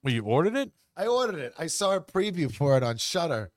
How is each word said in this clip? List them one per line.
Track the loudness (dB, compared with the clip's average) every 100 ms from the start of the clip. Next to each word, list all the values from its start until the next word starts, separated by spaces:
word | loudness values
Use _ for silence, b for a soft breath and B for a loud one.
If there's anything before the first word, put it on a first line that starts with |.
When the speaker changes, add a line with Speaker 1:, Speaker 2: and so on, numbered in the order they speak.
Speaker 1:
Well, | 0
you | -2
ordered | 2 2 2 0
it? | -4 _ _ -6
Speaker 2:
I | 0
ordered | 0 0 -4
it. | -10 -8
I | -6
saw | 0 0 0
a |
preview | -2 -2 0 0 -2
for | 0 4 4
it |
on | 2 -2
Shudder | -4 -2 -2 -2 -6